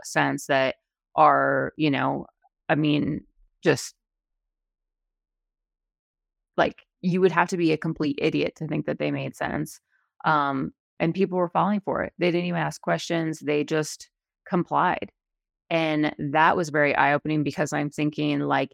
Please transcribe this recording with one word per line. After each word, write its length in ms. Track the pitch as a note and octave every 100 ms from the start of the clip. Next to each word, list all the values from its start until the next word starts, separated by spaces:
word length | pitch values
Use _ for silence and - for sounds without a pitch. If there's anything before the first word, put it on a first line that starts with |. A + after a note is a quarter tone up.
sense 440 | - D#3 C#3+ C#3 -
that 280 | C3+ C3 - _ _ _ -
are, 560 | D3+ C#3 C#3 C#3 C3+ -
you 120 | D#3
know, 360 | C3 C3+ C#3 - _ _ _ -
I 80 | D3+
mean, 460 | D3+ D3 - D#3 - _ _ _
just, 320 | E3+ C#3 - - _ _ _ _ _ _ _ _ _ _ _ _ _ _ _ _ _ _ _ _ _ _ _ _ _ -
like, 300 | D#3 - _ _
you 200 | F#3 F3+
would 100 | F#3
have 160 | E3 F3
to 100 | F3+
be 140 | E3
a 60 | D#3
complete 420 | E3 D#3+ D3+ C#3
idiot 340 | D#3 D3+ C#3+ -
to 100 | D#3
think 180 | D#3 D3
that 140 | -
they 120 | D3
made 240 | C#3+ C3+ -
sense. 440 | C#3 D3 D3+ - _ _ _ - -
Um, 480 | D3+ C#3 C3+ C#3+ - _ -
and 160 | E3 F3+
people 220 | F#3+ F3+
were 120 | F3
falling 300 | F3 F3 G#3
for 240 | - -
it. 80 | - -
They 100 | F3
didn't 160 | E3+ F3
even 120 | E3+
ask 220 | D3+ -
questions. 580 | - E3+ - E3+ D#3+ D#3
They 240 | C#3 D3
just 460 | D3+ D#3 D#3 - - _ _ _ -
complied. 680 | F#3 - D3 F3 - - _ _ _ _ _ -
And 460 | E3 D#3+ D3+ D3+ -
that 400 | D3 D3+ E3 -
was 120 | D3+
very 260 | D3 D3 -
eye-opening 480 | C#3 D3 D3+ D3+
because 300 | C#3+ C3 D3
I'm 180 | D3 D3
thinking, 480 | - D3+ D3+ D3+ C#3+
like, 340 | C#3+ C#3 C#3